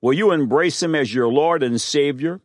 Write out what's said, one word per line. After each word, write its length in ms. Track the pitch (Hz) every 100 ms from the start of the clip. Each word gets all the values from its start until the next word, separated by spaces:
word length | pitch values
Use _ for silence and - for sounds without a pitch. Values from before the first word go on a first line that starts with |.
Will 100 | 117
you 200 | 143 214
embrace 500 | 165 131 135 175 -
him 120 | 175
as 200 | 156 127
your 140 | 120 117
Lord 340 | 131 160 170
and 180 | 131 120
Savior, 600 | - 147 143 131 156 185